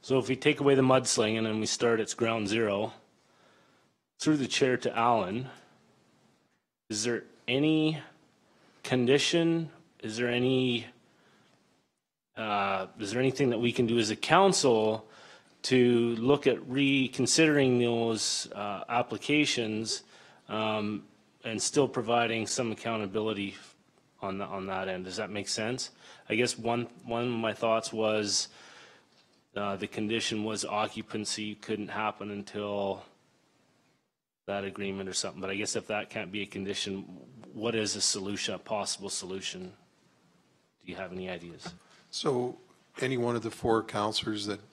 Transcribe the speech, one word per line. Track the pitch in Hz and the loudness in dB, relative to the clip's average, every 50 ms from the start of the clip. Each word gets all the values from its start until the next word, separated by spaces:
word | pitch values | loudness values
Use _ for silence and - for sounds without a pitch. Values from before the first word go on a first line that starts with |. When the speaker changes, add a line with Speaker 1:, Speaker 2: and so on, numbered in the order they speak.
| - | -2
Speaker 1:
So | - 131 135 | 2 2 2
if | 117 104 | 2 0
we | 131 | -2
take | 127 - 151 151 143 | 2 4 2 2 4
away | 143 143 139 | 4 6 6
the | 131 131 | 6 8
mudslinging | 131 131 131 123 117 - - 113 107 110 113 110 110 | 6 6 6 4 2 2 2 2 2 2 0 0 0
and | 107 110 | 0 -2
we | 110 | -2
start | 110 - - 123 120 117 110 | -2 -2 0 2 2 2 2
at | 107 - - | 0 -4 -2
ground | - 120 113 113 113 104 98 | 0 0 0 0 0 -2 0
zero, | 101 117 117 107 101 101 107 113 - - - _ _ _ _ _ _ _ _ _ _ _ _ _ _ _ _ _ _ _ _ _ _ _ | 0 2 2 2 2 0 -2 -4 -6 -12 -20 _ _ _ _ _ _ _ _ _ _ _ _ _ _ _ _ _ _ _ _ _ _ _
through | - 156 156 | 2 2 2
the | 147 131 | 2 2
chair | 117 - - - 127 127 120 | 0 2 2 2 4 2 2
to | - 120 - | 0 -2 0
Alan, | 113 113 120 120 113 98 90 98 117 131 131 - - - _ _ _ _ _ _ _ _ _ _ _ _ _ _ _ _ _ _ _ _ _ _ _ _ _ | 2 4 4 4 4 2 0 -4 -6 -6 -8 -12 -18 -20 _ _ _ _ _ _ _ _ _ _ _ _ _ _ _ _ _ _ _ _ _ _ _ _ _
is | 110 107 110 | -6 -2 -2
there | 120 120 110 - - - _ _ - | 0 -2 -2 -4 -8 -20 _ _ -2
any | 123 135 147 156 156 156 156 156 156 147 127 - - _ _ _ _ _ _ _ _ _ _ _ _ _ _ | 0 2 4 4 4 4 4 2 0 -2 -8 -14 -20 _ _ _ _ _ _ _ _ _ _ _ _ _ _
condition? | - 131 127 123 120 135 143 139 - - 170 165 165 165 165 165 147 - - - _ _ _ | 0 2 2 4 4 4 4 4 4 2 2 4 4 2 0 -2 -4 -10 -20 -20 _ _ _
Is | - 107 107 | -10 -8 -4
there | 113 123 120 | -2 -2 0
any, | 120 123 123 127 131 127 131 127 120 117 110 - - _ _ _ _ _ _ _ _ _ _ _ _ _ _ _ _ _ _ _ _ _ _ _ _ _ _ _ _ | 2 2 2 4 4 4 2 2 0 -2 -4 -8 -16 _ _ _ _ _ _ _ _ _ _ _ _ _ _ _ _ _ _ _ _ _ _ _ _ _ _ _ _
uh, | - 110 107 104 101 98 98 95 95 95 90 - - | -8 -4 -2 0 0 0 0 -2 -2 -4 -6 -8 -8
is | 107 101 104 | -6 -4 0
there | 123 | 2
anything | 131 135 127 - 143 127 | 2 2 2 2 2 2
that | 120 110 | 2 2
we | 120 120 117 | 0 0 2
can | - 123 113 | 2 2 2
do | 117 120 | 4 2
as | 110 104 | 2 2
a | 107 | 0
council | - - - 156 175 196 196 180 - - 139 117 110 107 110 107 110 - - - - - - - - _ _ _ _ - | -4 2 4 6 8 8 6 6 4 4 6 6 6 4 4 2 0 -4 -12 -20 -20 -20 -20 -20 -20 _ _ _ _ -2
to | - 127 127 123 120 120 117 117 117 117 | 4 6 6 8 8 6 6 4 2 0
look | 110 113 127 143 143 - | 0 4 4 4 6 6
at | 139 120 - - - | 2 2 2 -2 -4
reconsidering | 123 139 139 135 139 139 131 117 - - 131 113 - - 160 156 151 143 135 131 123 123 | 0 2 2 4 4 4 2 0 0 0 2 2 6 6 6 6 6 6 6 6 6 4
those, | 120 120 117 117 117 117 113 104 - - - - - - - | 4 4 2 2 2 2 0 0 0 -2 -2 -4 -6 -8 -8
uh, | 101 101 104 101 92 - - | -8 -6 -6 -6 -6 -6 -2
applications, | 117 123 120 - 113 101 - - 147 151 151 135 - - 117 110 110 107 113 110 - - - _ - - - - - - _ - | 0 0 0 0 -4 -8 -2 0 2 2 2 2 0 -2 -2 -2 -2 -4 -2 -4 -6 -6 -8 _ -20 -20 -20 -20 -20 -20 _ -8
um, | 107 110 110 110 107 107 104 104 107 101 - - _ _ _ _ _ _ - | -4 -2 -2 0 0 -2 -2 -4 -4 -6 -8 -12 _ _ _ _ _ _ -10
and | 117 113 104 | -8 -6 -4
still | - - - 143 139 127 | -4 0 2 2 2 2
providing | 135 135 117 110 117 120 120 113 113 113 110 | 2 -4 -2 2 2 2 2 2 0 -2 -2
some | - - - 123 113 | -4 -2 -2 -2 -2
accountability | 110 - - 117 113 110 104 95 95 110 107 110 107 101 101 98 90 - - - - _ _ _ _ _ _ _ _ _ - | -4 -4 -4 -4 -4 -2 -4 -4 -2 -2 -2 -2 -2 -2 -4 -6 -8 -12 -18 -20 -20 _ _ _ _ _ _ _ _ _ -8
on | 98 95 98 | -8 -6 -6
the, | 101 | -8
on | - 95 98 95 | -6 -6 -8 -6
that | 95 95 92 95 | -6 -4 -4 -4
end? | 95 92 90 92 | -4 -6 -6 -6
Does | 92 90 | -8 -6
that | 110 107 92 | -6 -6 -6
make | 104 104 98 - | -6 -8 -6 -4
sense? | - - 110 110 127 131 - - - - - - - - - - | -4 -4 -2 -4 -4 -4 -6 -10 -12 -18 -20 -20 -20 -20 -6 -4
I | 107 | 0
guess | 110 123 120 - | 2 2 0 0
one, | - 110 117 117 117 120 117 - - - | -2 -2 -2 0 0 -2 -6 -10 -18 -8
one | - 117 117 120 | -4 -2 -2 0
of | 127 | 0
my | 120 113 113 113 101 | -2 0 0 -2 -2
thoughts | - - 113 113 113 110 - - | 0 2 2 2 2 2 -2 -2
was, | 110 110 110 107 107 107 104 104 - - - - - - - - - - - - - _ _ _ _ _ _ _ _ _ _ _ | 0 0 2 2 2 0 0 0 -2 -2 -4 -10 -20 -20 -20 -20 -20 -20 -20 -20 -20 _ _ _ _ _ _ _ _ _ _ _
uh, | 101 101 101 98 | -6 -4 -4 -4
the | 95 107 | -4 -6
condition | 104 - - 110 104 113 113 110 - 117 110 104 | -8 -6 -6 -4 -2 -2 -2 -2 -2 -4 -2 -4
was | 110 107 101 - | -4 -4 -4 -4
occupancy | - 101 104 107 107 - 113 107 _ - 113 104 - - - 107 107 104 | -2 -2 -2 -2 -2 -4 -10 -12 _ -8 -6 -6 -4 -6 -6 -6 -8 -10
couldn't | - - - 110 104 104 - | -12 -6 -6 -4 -4 -4 -6
happen | - 104 107 107 104 - 101 104 | -6 -2 -2 -2 -4 -4 -10 -10
until | 104 101 101 - - 104 104 104 101 101 98 98 95 98 - - _ _ _ _ _ _ _ _ _ _ _ _ _ _ _ _ _ _ _ _ _ _ _ _ _ _ _ | -8 -10 -10 -10 -8 -8 -6 -4 -4 -2 -2 -2 -4 -6 -8 -20 _ _ _ _ _ _ _ _ _ _ _ _ _ _ _ _ _ _ _ _ _ _ _ _ _ _ _
that | - 98 101 98 | -6 -6 -4 -6
agreement | 98 95 - 101 98 95 98 98 95 | -6 -8 -6 -6 -6 -6 -6 -8 -6
or | 92 | -6
something. | - - 98 - 92 | -6 -6 -6 -8 -8
But | 95 95 | -8 -6
I | 98 | -4
guess | 98 104 101 - | -4 -4 -4 -4
if | 113 95 | -4 -4
that | - 107 104 - - | -4 -4 -4 -4 -6
can't | - 113 104 87 | -8 -10 -8 -8
be | 95 104 101 | -6 -8 -8
a | |
condition, | 98 - 101 98 95 101 - - 101 95 98 95 - 92 80 64 - - - - - - | -6 -6 -8 -6 -6 -4 -4 -4 -4 -6 -6 -8 -12 -16 -18 -20 -20 -20 -20 -20 -16 -10
what | 117 107 117 113 | -4 -4 -2 0
is | 113 107 101 - | 0 -2 -2 -2
a | 104 95 | 0 0
solution, | - - 104 95 101 104 95 - - 101 | 0 0 -2 -4 -6 -6 -4 -4 -6 -6
a | 90 | -6
possible | - - 113 104 98 92 - - 98 101 | -6 -6 -4 -4 -2 -4 -6 -6 -6 -8
solution? | - - - 87 95 95 92 - - 92 92 92 98 _ _ _ _ _ _ _ _ _ _ _ _ _ _ _ _ _ _ _ _ _ _ | -8 -8 -8 -8 -8 -6 -8 -8 -8 -8 -12 -14 -16 _ _ _ _ _ _ _ _ _ _ _ _ _ _ _ _ _ _ _ _ _ _
Do | - - | -14 -10
you | 180 | -10
have | 190 - | -10 -10
any | 90 - 185 185 | -8 -10 -8 -8
ideas? | - 175 170 170 82 - - 175 - - _ _ - - _ _ | -10 -10 -12 -14 -16 -14 -16 -16 -16 -18 _ _ -20 -20 _ _
Speaker 2:
So | - - - 160 139 123 123 123 - - - _ _ _ _ _ _ - | -10 -4 -2 -2 0 0 -2 -4 -6 -10 -18 _ _ _ _ _ _ -4
any | 135 127 131 | -4 -2 0
one | 123 120 120 120 | 0 0 0 0
of | 117 107 | 0 -2
the | 113 | -4
four | 107 - - 123 113 110 107 | -8 -2 0 2 2 2 2
councillors | - - 107 104 107 107 - - 113 107 104 101 | 0 -2 -2 0 0 0 -2 -2 -2 -4 -4 -4
that | 104 101 101 - - | -6 -6 -6 -8 -18